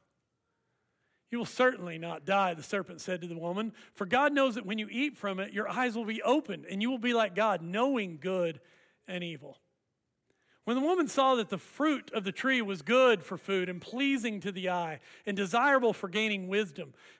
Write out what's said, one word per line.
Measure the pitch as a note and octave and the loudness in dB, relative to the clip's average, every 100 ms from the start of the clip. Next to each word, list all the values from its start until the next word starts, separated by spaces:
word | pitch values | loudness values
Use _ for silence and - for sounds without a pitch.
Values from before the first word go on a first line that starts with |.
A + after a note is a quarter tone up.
| _ _ _ _ _ _ _ _ _ _ _ _ - | _ _ _ _ _ _ _ _ _ _ _ _ -8
"You | A#3+ | -6
will | |
certainly | G3 - B3+ A#3 F3 E3 | -4 2 2 2 -8 -8
not | E3+ D#3 | -8 -8
die," | D3 G3 F#3+ | 0 2 2
the | E3 | -2
serpent | - G3 - D#3+ | -4 -6 -6 -10
said | - F3+ | -6 -6
to | F3 | -6
the | E3 | -6
woman, | E3+ F#3+ A3+ - - | -4 -4 -4 -8 -20
"for | - F#3+ | -8 0
God | B3 C#4+ | 4 4
knows | C#4 C4+ | 4 2
that | A3+ G3 | 0 -6
when | A3 | -6
you | G#3 | -6
eat | A3+ D4 - | -4 -4 -4
from | G#3 F#3+ | -6 -4
it, | G3+ | -4
your | G3+ G#3+ | -4 -4
eyes | F#3 B3+ A3+ | 0 0 0
will | |
be | G#3+ A3+ | -4 -2
opened, | - D4 - E3 D3+ | 2 2 2 -10 -8
and | G3 | -4
you | A#3 | -2
will | B3+ | 0
be | A#3+ | 0
like | A#3 G#3 | 2 2
God, | F3 G#3+ F3+ | 2 2 2
knowing | E3+ G3+ C4+ B3+ F#3+ D#3 | -2 0 2 0 -2 -6
good | F3 F#3 E3+ D3 _ _ _ _ - | -4 0 0 -4 _ _ _ _ -10
and | F3+ | -8
evil." | E3+ D3 C#3+ - _ _ _ _ _ _ _ _ _ _ | -6 -10 -14 -20 _ _ _ _ _ _ _ _ _ _
When | - B3+ | -2 2
the | D4+ | 2
woman | F#4 C4+ | 2 2
saw | - C4+ B3+ | 4 4 4
that | G3+ | 0
the | F#3+ | -6
fruit | - - D#4 C4 - | -8 0 2 2 -2
of | A3+ | -4
the | F#3+ | -4
tree | - C4 B3+ | -2 0 2
was | G3+ F#3 | 0 -4
good | C#3+ B3 B3+ G#3 | 2 6 8 6
for | - F3+ | 0 -10
food | - F#3+ F3+ | -2 0 0
and | F3+ | -6
pleasing | - A#3+ C#4 C4+ A3+ G3+ | -8 -2 0 0 -2 -4
to | G3+ | -6
the | F#3 F#3 | -4 -2
eye | F3 E3 D3 - - G#3 | -2 -2 -6 -14 -10 -6
and | G3 | -2
desirable | F#3+ A#3 C#4 C4+ A#3 | 2 4 6 6 4
for | - F#3+ | 0 -2
gaining | G3+ A3 G3 F3+ | 0 0 -2 0
wisdom, | G3+ G3 E3 C#3+ - - | 0 0 -6 -14 -14 -20